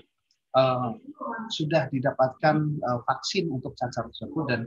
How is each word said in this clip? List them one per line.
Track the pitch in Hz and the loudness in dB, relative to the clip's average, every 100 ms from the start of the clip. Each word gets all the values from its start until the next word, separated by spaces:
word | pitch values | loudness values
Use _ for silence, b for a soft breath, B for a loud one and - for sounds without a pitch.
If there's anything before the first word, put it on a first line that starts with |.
| - _ _ _ _ 131 | -4 _ _ _ _ 4
eh, | 131 127 123 113 - - - - - | 4 4 -2 -6 -12 -10 -8 -8 -6
sudah | - 156 160 127 | -4 2 2 2
didapatkan, | 135 135 - 160 - 156 151 151 147 | 0 0 2 2 2 2 4 2 -2
eh, | 120 120 | -2 -2
vaksin | - 135 - 196 165 | -2 -4 -2 -2 0
untuk | 131 135 - | -2 -6 -6
cacar | 127 123 110 | -6 -4 -6
tersebut, | - 117 151 131 | -8 -8 -4 -2
dan | 117 | -2